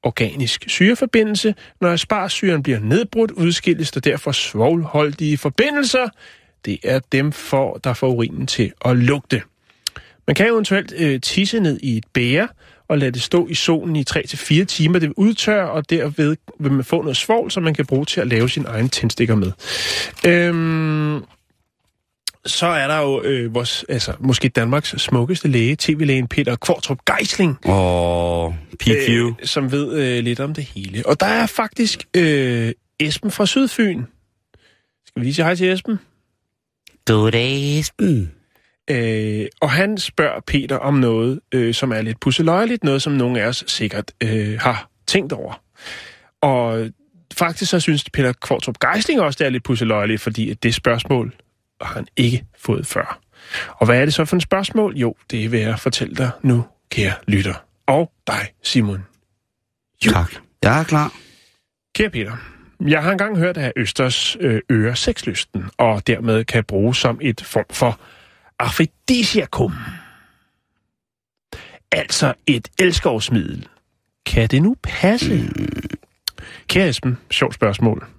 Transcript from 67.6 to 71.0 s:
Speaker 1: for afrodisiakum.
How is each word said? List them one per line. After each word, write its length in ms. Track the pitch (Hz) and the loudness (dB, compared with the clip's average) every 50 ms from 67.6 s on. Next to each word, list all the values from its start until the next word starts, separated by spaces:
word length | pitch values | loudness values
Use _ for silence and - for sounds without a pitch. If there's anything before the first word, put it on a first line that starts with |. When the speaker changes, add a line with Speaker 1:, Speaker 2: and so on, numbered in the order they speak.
| 202 _ | -2 _
Speaker 1:
for 280 | - - 139 120 110 - - - - - - _ _ _ _ _ _ _ | -2 0 0 0 0 -2 -12 -20 -20 -20 -20 _ _ _ _ _ _ _
afrodisiakum. 1120 | 120 120 - - 165 156 _ _ _ - 254 247 220 - - 220 151 - - - 127 98 80 - - - - - - - - - _ _ _ _ _ _ _ _ _ _ _ _ _ _ _ _ | -4 -2 0 0 0 0 _ _ _ 0 2 2 2 2 0 0 0 0 -2 -2 -2 -2 -2 -8 -10 -14 -14 -16 -18 -20 -20 -20 _ _ _ _ _ _ _ _ _ _ _ _ _ _ _ _